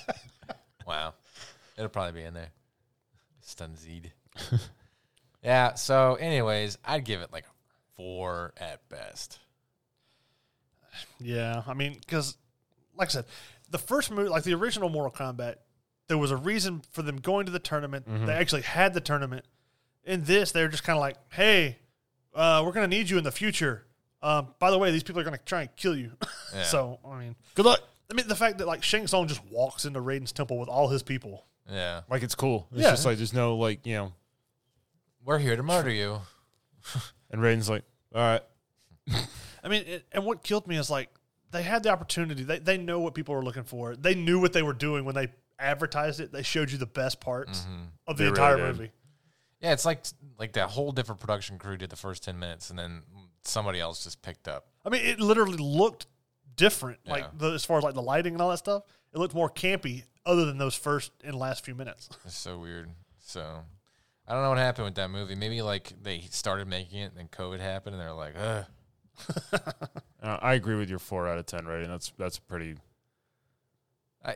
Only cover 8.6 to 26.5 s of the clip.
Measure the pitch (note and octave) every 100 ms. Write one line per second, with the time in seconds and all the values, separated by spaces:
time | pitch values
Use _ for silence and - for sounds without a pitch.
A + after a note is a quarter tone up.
8.6 | E2+ - - - G1+ - - - _ _
9.6 | _ _ _ _ _ _ _ _ _ _
10.6 | _ _ _ - - - A#2+ A#2+ A2+ A#2
11.6 | A2+ C3 C#3+ C#3+ - E3 C#3 - _ _
12.6 | _ _ _ E3+ F3+ C3 A#2 - - -
13.6 | - D#3 - C#4 - G#3 G3+ E3 D#3 E3+
14.6 | A3+ G3+ F3+ D#3 C3+ - C3 B2 A#2+ -
15.6 | _ _ _ _ - D#3+ C#3 C3+ D#3+ A3
16.6 | F#3 E3 - - D3 C#3 F3 G3+ F#3 F3
17.6 | - D3+ C#3+ C#3 B2+ G#2+ A2+ D#3 F3 D3
18.6 | - E3 F#3+ F3 C#3+ D3 C3+ B2+ - _
19.6 | _ _ _ _ - F#3 D3+ G3 G3 E3
20.6 | D#3+ D3+ - D#3 C#3 - - - G#3 G3+
21.6 | D3 A#2+ _ _ _ _ _ D3 E3 D#3+
22.6 | E3 G3+ G3 G3+ F#3 F3+ D3+ - G#3 -
23.6 | D3+ A2+ - _ _ - D3+ D3+ C3 -
24.6 | F3+ F#3+ F#3+ D#3+ D#3+ E3+ D#3+ C#3 - F3
25.6 | C#3 - F#3 D3 A#2+ - - - -